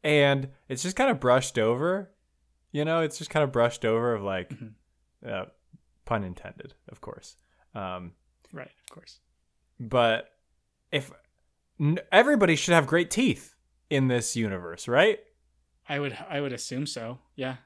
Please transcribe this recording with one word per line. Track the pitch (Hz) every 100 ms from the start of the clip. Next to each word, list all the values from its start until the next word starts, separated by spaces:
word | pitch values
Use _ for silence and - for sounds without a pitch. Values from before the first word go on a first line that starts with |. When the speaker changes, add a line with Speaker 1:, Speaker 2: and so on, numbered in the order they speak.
Speaker 1:
And | 156 151 143 139 135 - _
it's | 127
just | 175 185
kinda | 269 143
brushed | 123 127 127 123
over, | 110 123 165 190 190 _ _ _ _ _ _
you | 143
know, | 151 165
it's | 160 -
just | 156
kinda | 156 143
brushed | 127 117 -
over | 113 113 120
of, | 110
like, | 98 95 87
Speaker 2:
Mm-hmm. | 113 110 110 _ _ _ _ -
Speaker 1:
uh, | 117 - _ _ - _ _
pun | - 113
intended, | 95 87 92 - - _ -
of | -
course. | - - - _ _ _ _
Um, | 110 92 90 87 _ _ _ _
Speaker 2:
Right, | 160 131 _
of | -
course. | - - - _ _ _ _ _ _
Speaker 1:
but | 117 127 117 113 - _ _ _ _ _ _
if | 143 135 - _ _ _ _ _ _
n-, | 147 170 -
everybody | 190 254 277 185
should | 156 -
have | 170 139
great | 165 170
teeth | 214 254 - - _ _ _ _
in | 143 131
this | 123 113 117
universe, | 107 95 87 - -
right? | 127 208 202 _ _ _ _ _ _ -
Speaker 2:
I | 143
would, | 143 110 -
I | 143
would | 139
assume | 123 - 123 143
so. | 123 113 123 _
Yeah. | - 131 123